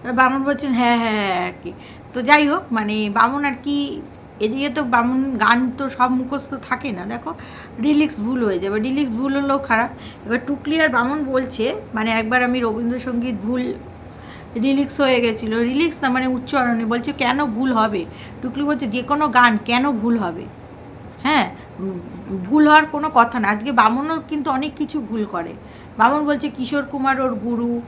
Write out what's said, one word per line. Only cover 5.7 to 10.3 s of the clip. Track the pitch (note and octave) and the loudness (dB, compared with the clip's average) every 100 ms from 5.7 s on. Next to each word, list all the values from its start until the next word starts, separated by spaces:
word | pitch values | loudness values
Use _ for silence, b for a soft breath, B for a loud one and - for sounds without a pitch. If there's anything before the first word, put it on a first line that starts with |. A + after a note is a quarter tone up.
| B3 | -2
তো | C#4 | -6
সব | - B3+ | 0 2
মুখস্থ | B3+ B3+ C#4 C#4 C4+ - | 2 0 -4 -6 -10 -4
থাকে | F#4 - | -4 -4
না। | F#3+ F#3+ | -6 -6
দেখো, | A#3 D#4 E4 B B B - | -8 -8 -12 B B B -4
রিলিক্স | B3 D4 D4+ D4 | 2 4 2 0
ভুল | G#3+ B3+ | -2 0
হয়ে | A3+ F#3 | 0 0
যাবে, | F#3+ G#3+ | 0 0
রিলিক্স | A3+ C4+ C#4 | 0 0 0
ভুল | A3+ C4+ C4+ | 0 0 0
হলেও | C#4 C#4 | 2 0
খারাপ। | C4+ A3+ B3 - B B | 2 0 0 -4 B B
এবার | - | -4